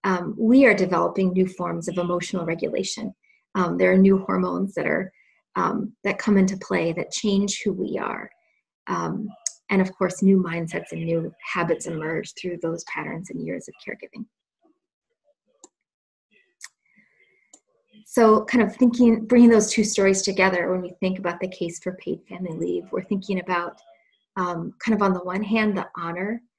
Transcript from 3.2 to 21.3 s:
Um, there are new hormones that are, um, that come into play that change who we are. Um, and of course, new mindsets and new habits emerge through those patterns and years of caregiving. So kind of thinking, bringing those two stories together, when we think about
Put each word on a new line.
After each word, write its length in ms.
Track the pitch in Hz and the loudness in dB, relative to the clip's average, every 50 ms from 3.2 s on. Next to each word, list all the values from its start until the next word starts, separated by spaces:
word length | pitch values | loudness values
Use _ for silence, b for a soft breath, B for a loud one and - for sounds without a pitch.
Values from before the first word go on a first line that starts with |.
| _ _ _ _ _ _ _ | _ _ _ _ _ _ _
Um, 220 | 196 180 170 175 | -2 -2 -2 0
there 140 | 180 185 185 | 2 2 4
are 60 | 185 | 6
new 220 | 190 190 196 196 190 | 6 6 6 6 4
hormones 560 | 190 - 190 185 185 180 175 180 196 196 - | 0 -2 -2 -2 -2 -2 -2 -4 -4 -4 -4
that 100 | - - | -6 -4
are, 260 | 151 151 - 190 185 _ _ _ _ _ _ _ _ _ | -2 -2 -2 -4 -8 _ _ _ _ _ _ _ _ _
um, 360 | 185 175 180 - 208 196 208 _ _ - | -4 -2 -2 -2 -4 -6 -8 _ _ -6
that 160 | 202 196 - | -6 -6 -2
come 180 | - 220 208 | 0 4 4
into 200 | 196 190 185 196 | 4 4 4 0
play 360 | 190 - - 185 175 165 170 165 | -6 -6 -4 -2 -2 -2 -2 -4
that 180 | 175 - - | -6 -8 -8
change 500 | - - - 208 196 196 202 196 - - - | -8 -4 -2 0 2 2 0 0 -4 -4 -4
who 100 | 208 - | -4 -2
we 240 | 185 - - - | -2 -4 -4 -4
are. 320 | - - - - - - - _ _ _ _ _ _ _ _ _ _ _ | -6 -6 -6 -8 -10 -12 -16 _ _ _ _ _ _ _ _ _ _ _
Um, 420 | - 180 175 170 165 185 - 220 - - _ _ - - _ _ - | -6 -6 -4 -4 -4 -6 -6 -8 -10 -12 _ _ -12 -12 _ _ 0
and 100 | 202 190 | 2 2
of 100 | 185 185 - | 2 0 -2
course, 260 | _ 190 175 180 - | _ -4 -4 -2 2
new 200 | 196 190 196 190 | 4 6 6 6
mindsets 500 | 180 170 165 170 165 160 170 170 - - | 2 0 -4 -6 -6 -6 -8 -10 -10 -8
and 120 | 165 165 165 | -10 -8 -4
new 300 | 165 165 165 165 - _ _ | -2 -2 -2 -4 -6 _ _
habits 460 | - - - 180 170 165 160 156 - | -12 -6 -4 -4 0 0 -2 -2 -4
emerge 460 | - 165 156 156 156 160 160 - - - - | -8 -8 -6 -6 -6 -6 -6 -8 -10 -16 -10
through 200 | - 180 175 170 | -10 -10 -8 -6
those 220 | 170 165 165 170 - | -6 -6 -6 -6 -10
patterns 480 | - - 156 151 151 156 165 190 - | -10 -10 -10 -10 -8 -10 -10 -12 -12
and 120 | - 165 160 | -10 -10 -8
years 240 | 160 - - - | -8 -10 -10 -12
of 60 | - - _ - | -16 -20 _ -16
caregiving. 420 | - - _ - - _ - - _ _ _ _ _ _ _ _ _ _ _ _ _ _ _ _ _ _ _ _ _ _ _ _ _ _ _ - _ _ _ _ _ _ _ _ _ _ _ _ _ _ _ _ _ _ _ - - _ _ b b b b b b b b b b b b b b b _ _ _ _ _ _ _ _ - _ | -16 -14 _ -18 -18 _ -16 -16 _ _ _ _ _ _ _ _ _ _ _ _ _ _ _ _ _ _ _ _ _ _ _ _ _ _ _ -20 _ _ _ _ _ _ _ _ _ _ _ _ _ _ _ _ _ _ _ -20 -20 _ _ b b b b b b b b b b b b b b b _ _ _ _ _ _ _ _ -20 _
So 400 | - - 247 226 220 214 214 220 | -4 2 4 6 6 6 4 2
kind 180 | - - 247 214 | 2 2 2 2
of 120 | 196 - | 2 2
thinking, 500 | - 254 240 233 - 247 233 226 220 - | 4 2 4 6 6 6 6 6 4 2
bringing 240 | - 247 240 240 233 | 4 8 10 10 10
those 220 | 233 214 208 - | 8 6 4 2
two 120 | - 226 208 | 0 0 0
stories 380 | 214 - - 196 190 190 190 | 2 2 2 4 4 2 2
together, 500 | - 202 190 196 190 190 180 175 170 180 | 0 -2 0 2 2 2 2 0 0 0
when 100 | 185 185 | -2 -2
we 120 | 180 180 - _ | -4 -8 -8 _
think 180 | 190 185 190 | -4 -4 -4
about 220 | 185 - 175 | -2 -4 -6